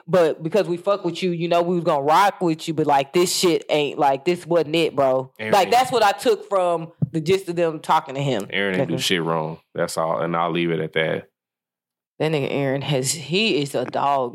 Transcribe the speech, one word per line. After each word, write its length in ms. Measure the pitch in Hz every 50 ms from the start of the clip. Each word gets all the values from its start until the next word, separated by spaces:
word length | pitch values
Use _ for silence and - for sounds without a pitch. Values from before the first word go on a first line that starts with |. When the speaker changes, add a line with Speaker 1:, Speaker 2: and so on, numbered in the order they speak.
| - 165
Speaker 1:
but 340 | 165 185 170 151 - -
because 260 | 160 160 160 208 175 170
we 100 | 175 170
fuck 260 | - 196 202 - -
with 180 | 170 165 165
you, 100 | 190 180
you 160 | 170 165 170 170
know, 120 | 170 175
we 140 | 175 170 185
was 80 | 175 160
gonna 180 | 175 160 143
rock 380 | 139 147 156 175 202 202 190 -
with 260 | 185 170 160 160 - 170
you, 60 | 160
but, 140 | 147 156 147
like, 240 | 143 139 139 - -
this 220 | 175 180 175 -
shit 280 | - - 175 160 - - -
ain't, 300 | - 151 147 131 - -
like, 260 | 147 139 139 135 139
this 220 | 180 175 175 - 156
wasn't 280 | 170 170 156 143 156
it, 200 | 170 160 131 -
bro." 360 | 135 139 131 131 131 131 131 _ -
Speaker 2:
Aaron 160 | 110 - 214
Speaker 1:
Like, 120 | 202 185 196
Speaker 2:
ain't 40 |
Speaker 1:
that's 200 | 226 247 262 254
what 120 | 240 233 214
I 100 | 202 202
took 340 | 202 - 254 214 196 - -
from 420 | 202 190 180 175 170 165 160 160 - - - -
the 80 | - 160
gist 260 | 151 156 190 190 190 175
of 80 | 175 170
them 220 | 170 165 156 151
talking 360 | - - 170 160 - - 131
to 60 | 139
him. 260 | 139 139 123 101 98 -
Speaker 2:
Aaron 300 | - 95 101 98 92 92
ain't 80 | 90 82
do 80 | 82
Speaker 1:
Like, 80 | 80 -
Speaker 2:
shit 180 | - 92 85
wrong. 380 | 80 82 82 80 78 78 80 - _ _ -
That's 220 | 85 85 85 - 85
all, 240 | 82 82 82 -
and 140 | 78 85 85 85
I'll 120 | 85 85
leave 200 | 82 85 85 85
it 80 | 82 80
at 140 | 80 80 -
that. 360 | 80 80 80 82 80 - - _ _ _ _ _ _ _ _ _ _ _ _ _ _ _ _ _ -
Speaker 1:
That 120 | 147 156
nigga 160 | 160 143 135 -
Aaron 320 | - 131 139 135 131 139
has, 300 | 131 131 151 127 131 135
he 500 | - 165 135 139 170 196 226 220 - 147
is 140 | 143 135 -
a 100 | 127 -
dog, 460 | - 139 127 135 143 143 139 127 120